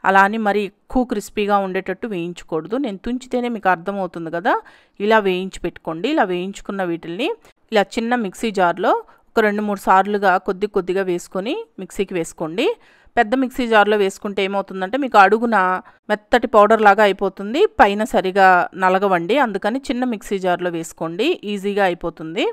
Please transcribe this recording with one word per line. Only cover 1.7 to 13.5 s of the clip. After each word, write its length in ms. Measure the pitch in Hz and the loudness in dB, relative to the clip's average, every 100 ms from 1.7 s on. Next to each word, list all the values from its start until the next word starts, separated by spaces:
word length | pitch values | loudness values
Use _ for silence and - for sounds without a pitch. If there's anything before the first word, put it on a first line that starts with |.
| 185 190 185 240 | -4 -6 -8 -6
వేయించకూడదు. 640 | 185 170 175 - 160 170 254 | -6 -6 -10 -8 -8 -4 -4
నేను 140 | 277 190 | -4 -6
తుంచితేనే 460 | 240 247 - 254 240 226 | -6 -8 -4 -4 -4 -2
మీకు 120 | 190 | 0
అర్థమవుతుంది 580 | 175 180 202 180 175 160 170 | 0 -2 -6 -6 -8 -8 -4
కదా, 180 | 214 415 - _ _ _ | -2 -2 -4 _ _ _
ఇలా 160 | 208 220 196 | 2 2 2
వేయించి 320 | 180 190 - 175 | -2 -6 -4 -4
పెట్టుకోండి. 420 | - - 160 220 | -4 -10 -4 -2
ఇలా 120 | 311 208 | 0 0
వేయించుకున్న 520 | 175 185 196 - 196 180 | -2 -6 -10 -10 -6 -4
వీటిల్ని 380 | 165 165 175 311 453 _ _ _ | -4 -8 -6 -6 -6 _ _ _
ఇలా 120 | 220 190 - | 0 0 -4
చిన్న 180 | 226 247 | -2 -2
మిక్సీ 260 | 202 - 233 190 | -4 -4 -4 0
జార్లో 340 | 175 170 220 453 - _ _ | 0 2 0 0 -4 _ _
ఒక 160 | - 214 | 0 2
రెండు 180 | 208 208 | 0 -4
మూడు 140 | 196 - | -4 4
సార్లుగా 460 | 190 196 208 196 185 - | 4 4 0 2 2 -2
కొద్ది 200 | 185 208 202 | -4 -2 -2
కొద్దిగా 280 | 185 185 185 | -2 -2 -2
వేసుకొని 440 | 175 - 190 208 403 453 - | -4 -6 -8 -6 -6 -8 -14
మిక్సీకి 340 | 185 - 190 180 | -12 -6 -4 -4
వేసుకోండి. 480 | 170 - 156 175 349 453 _ _ _ - | -6 -8 -8 -2 -2 -4 _ _ _ -2
పెద్ద 180 | 220 254 | 0 0
మిక్సీ 220 | 254 | -2